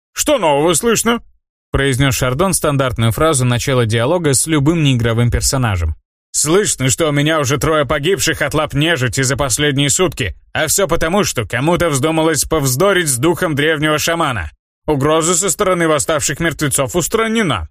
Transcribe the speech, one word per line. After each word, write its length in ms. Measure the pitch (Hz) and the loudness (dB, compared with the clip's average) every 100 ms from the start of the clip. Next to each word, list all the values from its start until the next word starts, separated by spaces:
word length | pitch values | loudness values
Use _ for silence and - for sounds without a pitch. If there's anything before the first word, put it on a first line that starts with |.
| _ | _
«Что 260 | - - 277 | -4 0 2
нового 360 | 165 139 160 | 2 2 2
слышно?» 480 | 170 233 202 226 233 - _ _ _ - | 2 0 0 0 -2 -6 _ _ _ -6
произнёс 420 | 131 135 123 139 | -2 0 2 0
Шардон 400 | - 131 127 190 | 0 -2 0 0
стандартную 560 | 156 160 139 131 117 113 | 0 0 0 0 0 0
фразу 340 | 110 160 139 | 2 2 2
начала 400 | 123 120 - 127 | 0 0 0 0
диалога 480 | 113 113 120 180 151 | 2 0 0 0 2
с 140 | 135 160 | 0 0
любым 380 | 156 139 170 | 2 2 2
неигровым 460 | 143 123 117 113 120 | 2 2 0 2 2
персонажем. 680 | 120 - 135 120 92 80 - _ _ _ | 2 0 0 0 0 -2 -6 _ _ _
«Слышно, 580 | - 151 185 185 - 131 | -4 0 2 0 0 -2
что 180 | - 156 | 0 0
у 40 | |
меня 280 | 143 147 160 | 2 0 0
уже 180 | 123 135 | 0 0
трое 260 | 147 156 | 0 0
погибших 560 | 135 151 151 190 165 151 | 0 -2 0 0 0 -2
от 120 | 147 | -2
лап 180 | 151 151 | -2 -2
нежити 500 | 139 160 160 127 135 | 0 0 2 0 0
за 140 | 127 135 | -2 0
последние 540 | 139 - 147 139 143 | -2 0 0 2 0
сутки, 460 | - 180 - 101 - _ | 2 0 -2 -6 -8 _
а 160 | - 156 | -4 -2
всё 180 | - 185 | 0 0
потому, 380 | 170 160 202 | 0 0 0
что 200 | 147 - | 0 -2
кому-то 460 | 101 120 151 175 170 | -4 -2 0 2 0
вздумалось 540 | 139 156 160 160 156 | 0 0 0 0 0
повздорить 640 | - 160 135 127 202 180 160 | -2 -2 0 2 2 2 0
с 80 | 120 | 0
духом 380 | 160 170 175 | 0 0 -2
древнего 440 | 143 151 156 156 151 | 0 0 0 0 0
шамана. 520 | 170 170 151 107 78 - _ _ - | -2 -2 -2 -2 -8 -12 _ _ -4
Угроза 480 | 147 147 160 165 | 0 2 2 2
со 160 | 175 190 | 0 -2
стороны 380 | - 190 180 165 | -2 0 0 0
восставших 520 | 151 - 151 - 143 | 0 0 -2 -2 -4
мертвецов 540 | 165 139 147 - 131 | -4 -2 -4 -2 -2
устранена. 760 | 175 - 226 226 226 185 104 80 | -2 -2 -2 -2 -2 -2 -2 -6